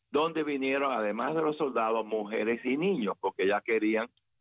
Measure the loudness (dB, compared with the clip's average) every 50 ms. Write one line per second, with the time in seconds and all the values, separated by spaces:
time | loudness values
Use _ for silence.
0 | _ _ 0 0 0 0 0 -2 -2 -2 -2 -2 0 0 0 0 0 0 0 0
1 | 0 0 -2 -2 -2 -2 0 0 0 0 0 0 -2 -2 0 0 0 0 0 0
2 | -2 -2 -2 -4 -2 -2 -2 -2 0 0 -2 -2 -2 -2 0 0 2 0 0 0
3 | 0 -2 -2 -2 -4 -4 -2 0 2 2 2 0 0 0 2 2 4 2 2 2
4 | -2 -4 _ _ _ _ _ _